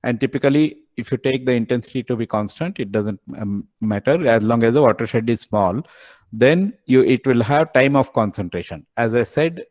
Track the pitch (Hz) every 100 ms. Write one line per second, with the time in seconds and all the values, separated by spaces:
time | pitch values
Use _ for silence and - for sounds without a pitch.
0 | 123 117 131 135 143 143 151 - _ -
1 | 117 127 135 131 127 123 113 123 - 131
2 | 120 120 113 107 104 - 165 202 104 104
3 | 104 101 - - 104 101 - _ 110 101
4 | - 165 143 113 107 117 113 127 135 104
5 | 117 117 113 113 - 107 95 104 - -
6 | - _ _ 110 123 170 196 - - 127
7 | 110 127 135 120 110 143 160 127 135 139
8 | 127 - 107 - 92 90 - 80 _ -
9 | 117 117 110 - 165 170 -